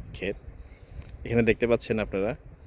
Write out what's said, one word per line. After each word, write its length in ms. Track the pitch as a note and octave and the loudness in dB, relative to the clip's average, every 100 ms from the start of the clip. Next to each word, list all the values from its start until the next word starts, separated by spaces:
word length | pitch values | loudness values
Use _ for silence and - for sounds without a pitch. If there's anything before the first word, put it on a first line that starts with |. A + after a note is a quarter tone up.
| - | -12
ক্ষেত। 220 | - F#2+ - - - - - - - - - | -6 -6 -6 -12 -18 -18 -20 -16 -14 -14 -12
এখানে 180 | - A#2 A2+ | 0 4 4
দেখতে 160 | G#2+ A#2 | 4 4
পাচ্ছেন 240 | A#2 - A2 | 2 2 -2
আপনারা 260 | G2+ G2 G#2 C#3+ - - | 0 -2 -2 -4 -12 -20